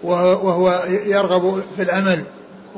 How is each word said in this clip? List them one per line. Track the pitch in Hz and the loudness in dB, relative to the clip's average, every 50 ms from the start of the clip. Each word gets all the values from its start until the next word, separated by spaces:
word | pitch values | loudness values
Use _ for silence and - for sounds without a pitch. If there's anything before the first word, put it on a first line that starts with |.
| - | -2
وهو، | 170 180 175 180 180 185 190 185 190 | -2 0 2 4 2 2 2 2 0
وهو | 170 175 185 185 180 180 180 180 185 208 202 | 0 2 2 2 2 2 0 -2 -2 -2 -2
يرغب | 202 196 202 202 180 180 180 175 185 190 190 190 - - | 0 0 0 2 2 2 2 2 0 -2 -2 -6 -8 -6
في | 190 | -6
الأمل | 190 180 175 190 196 190 185 160 147 - - - - - - - - - - | -4 -2 0 0 0 0 0 -2 -2 -10 -16 -20 -20 -20 -20 -20 -20 -18 -12